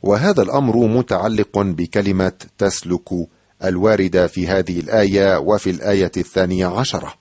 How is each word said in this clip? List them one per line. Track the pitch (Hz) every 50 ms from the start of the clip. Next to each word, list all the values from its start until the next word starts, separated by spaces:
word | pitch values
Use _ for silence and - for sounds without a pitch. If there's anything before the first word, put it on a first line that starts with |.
| -
وهذا | 190 202 - 147 202 202 143
الأمر | 101 92 - 139 139 123 110 120 120
متعلق | 110 110 127 120 - - 90 92 110 113 104 104 - -
بكلمة | 101 101 98 87 78 87 85 - 107 101 101 95 92 95 92 92 _ - - _
تسلك | _ 101 98 92 - - 85 90 85 _ - 95 90 82 - _ _ _ _ _ _ -
الواردة | 95 92 90 95 110 110 101 95 92 85 92 90
في | 82 - 92 87
هذه | 85 95 98 90 87 90 85
الآية | 80 80 110 110 101 98 95 98 98 98 95 80
وفي | 69 87 107 101 - 98
الآية | 92 80 - 101 101 98 95 85 -
الثانية | 92 85 - - 95 92 90 92 92 92
عشرة | 90 90 104 135 - - 87 - - - _